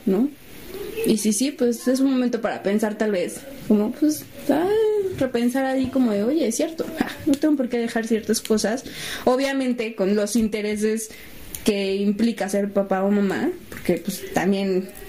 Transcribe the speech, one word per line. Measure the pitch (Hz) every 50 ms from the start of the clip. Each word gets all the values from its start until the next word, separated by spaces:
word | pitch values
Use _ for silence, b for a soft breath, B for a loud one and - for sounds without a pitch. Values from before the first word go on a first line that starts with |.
| -
¿no? | - 190 202 262 294 - - - - - - - - 370 403 415 427 440 440 453
Y | - 226
sí, | 208 - 214 208
sí, | - 262 294
pues | 277 - 247 240 233 233 -
es | 247 262 262
un | 269 277
momento | 262 254 247 240 240 220
para | 226 190 131 -
pensar | - 190 202 214 220 208 214
tal | - 220 214
vez, | 202 175 165 - - - - 180 - - -
como, | - 214 208 208 233 247
pues, | - 311 302 302 - - - - - - -
ah, | 262 302 349 392 427 440 440 427 427 415 381 381 370
repensar | - 269 254 - 233 240 240 247 269 269
ahí | 262 262 269 262
como | 247 - 262 254 220
de, | 208 202 208
oye, | 240 302 330 269
es | 214 226
cierto, | - 302 330 320 - 240 - 320
<laughs> | 320
ja, | - - - - -
no | 311 277
tengo | - - 311 302
por | 269 247 -
qué | 240 233
dejar | 233 233 - 226 220
ciertas | 226 226 214 220 - 220 -
cosas, | - - 220 214 - 202 233 - - B B B B B B B B
obviamente | 240 254 254 277 277 269 269 262 254 247 247 220 226 226
con | - 190 190 208
los | 214 208 214 -
intereses | 240 220 208 220 214 208 208 214 208 214 220 214 226 - - B B B B B B B B B - -
que | 220 202 202 196 196 196
implica | 196 202 208 202 208 226 233 233 - 185 196
ser | 202 202 202 202
papá | 202 202 196 196 196 190 190
o | 202
mamá, | 208 202 202 190 165 110 247 339 370 - - -
porque, | - - - - 175
pues, | - - 202 - - - - -
también | 160 160 190 196 196 196 190 185 185 190 - - - -